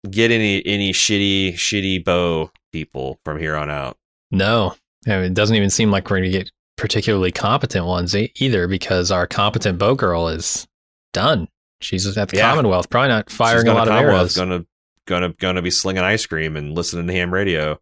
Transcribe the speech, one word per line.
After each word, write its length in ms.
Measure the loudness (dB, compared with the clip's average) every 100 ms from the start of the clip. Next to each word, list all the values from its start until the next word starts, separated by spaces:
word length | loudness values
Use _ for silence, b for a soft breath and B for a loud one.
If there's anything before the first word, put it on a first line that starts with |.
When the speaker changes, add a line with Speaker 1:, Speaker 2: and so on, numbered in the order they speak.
Speaker 1:
get, 60 | -4
get 200 | 0 2
any, 340 | 4 2 0
any 260 | -2 -2 0
shitty, 600 | 0 0 2 2 2 0
shitty 500 | -2 -2 -2 -2 -2
bow 480 | 0 2 2 -2 -4 _ _
people 480 | -10 -10 -8 -10 -8
from 140 | -8 -6
here 180 | -4
on 140 | -4 -4
out. 280 | -6 -8 -12 _ _ _
Speaker 2:
No. 440 | 0 2 2 2 -4 _ _ -2
I 40 | 0
mean, 80 |
it 80 | 0
doesn't 200 | 2 2
even 140 | 4 2
seem 220 | 2 2
like 180 | 2 0
we're 80 | -2
gonna 120 | 0
get 200 | -2 -4 _ _
particularly 560 | -8 -2 -2 0 2 0
competent 540 | 0 0 0 0 -2
ones 300 | -2 -2 -2
e-, 160 | -2 -2 -2
either, 300 | 0 0 0
because 440 | -2 0 0 0
our 160 | 0 0
competent 500 | 0 0 0 -2 0
bow 160 | 0
girl 340 | 2 0 0 -2
is 400 | -4 -6 -6 -10 _ _ _ _
done. 340 | -2 0 0 -2 _ _ _
She's 360 | -6 -4 -2 -2
at 120 | -2
the 80 | 2
Speaker 1:
Yeah. 120 | 2
Speaker 2:
Commonwealth, 400 | 4 2 2 0
probably 200 | 0 2
not 200 | 0 -2
Speaker 1:
She's 80 | 0
Speaker 2:
firing 240 | 2 4
a 40 |
Speaker 1:
gonna 120 | 4 4
Speaker 2:
lot 100 | 4
of 40 |
Speaker 1:
Commonwealth, 260 | 4 4 4
Speaker 2:
arrows. 180 | 2
Speaker 1:
gonna, 300 | 0 -2 -4 -6 _ _ _
gonna, 240 | -4 -2 -2
gonna 280 | -2 -2 -2
be 80 | -2
slinging 300 | -2 -2 0
ice 220 | 0 0
cream 320 | -2 -4 -4 -6
and 160 | -6
listening 320 | -6 -4 -4
to 80 | -2
ham 180 | -2 0
radio. 480 | 0 0 0 -2 -4